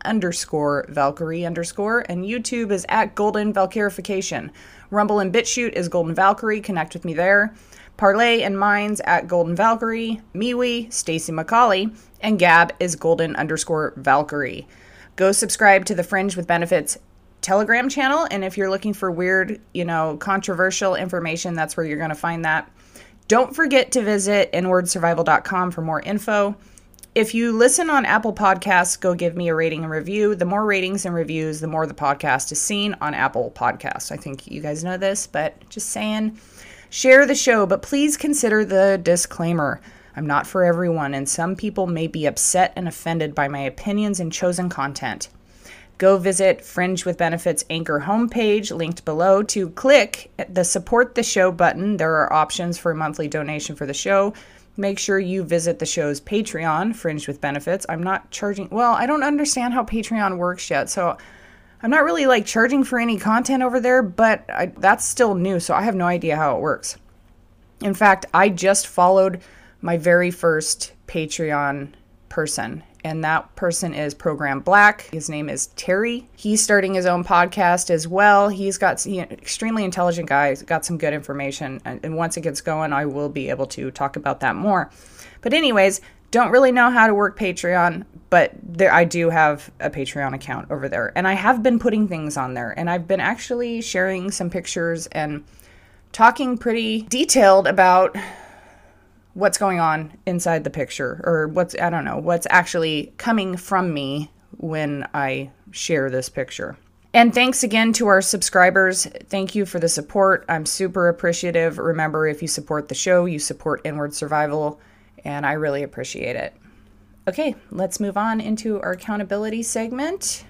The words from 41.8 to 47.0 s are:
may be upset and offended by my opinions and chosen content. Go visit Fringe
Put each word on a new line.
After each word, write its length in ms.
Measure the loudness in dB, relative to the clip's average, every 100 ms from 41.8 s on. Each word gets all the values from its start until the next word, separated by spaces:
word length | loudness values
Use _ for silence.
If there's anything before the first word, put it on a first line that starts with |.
| -2
may 200 | -2 -4
be 180 | -2
upset 480 | -2 -2 0 2 2 0
and 120 | -8
offended 460 | -6 -4 -2 -2
by 120 | -2 -2
my 140 | -2
opinions 600 | -8 -6 -4 -2 -2 -4
and 120 | -6
chosen 380 | -4 -2 -2 -4
content. 580 | -4 -6 -6 -8 -8 -12 -18 _ -20 -20 -20 -20 2
Go 180 | 4 4
visit 480 | 2 2 2 2
Fringe 400 | -4 -4 -2 -2